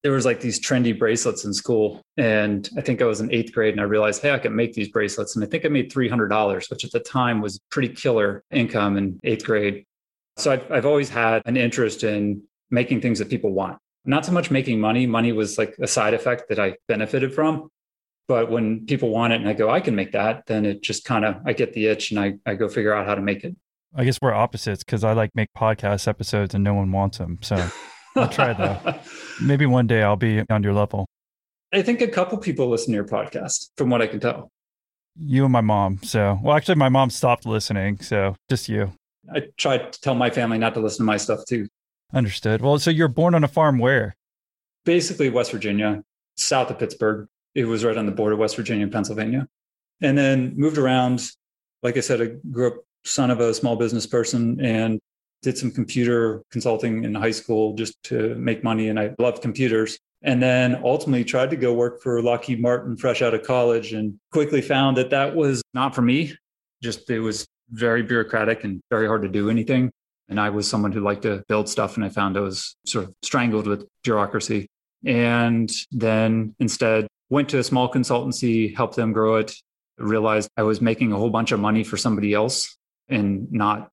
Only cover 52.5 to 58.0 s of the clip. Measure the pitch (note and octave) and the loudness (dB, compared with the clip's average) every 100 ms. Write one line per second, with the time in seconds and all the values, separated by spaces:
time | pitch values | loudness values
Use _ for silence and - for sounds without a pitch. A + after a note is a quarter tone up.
52.5 | A#2+ B2 A#2+ - _ - - B2+ A#2+ A#2 | -2 -2 -2 -18 _ -6 0 0 2 0
53.5 | A2 B2 A2+ A#2 A2+ - B2 A2+ A#2+ A#2 | 0 0 0 0 -2 -2 -2 0 0 0
54.5 | C3 C3 A2 A2 A2 _ _ _ _ C3 | 0 0 0 0 -2 _ _ _ _ -4
55.5 | B2+ B2 B2+ A2 B2+ A#2+ A#2+ A2+ A2 - | -2 -4 -4 -4 0 2 2 2 -2 -8
56.5 | A#2+ A#2+ A2 A#2 A2 A2+ G#2 A2 A2 - | -4 -2 0 0 -2 -4 -2 -2 -2 -2
57.5 | A2 A2 G#2+ A2 - | 0 0 -2 -8 -8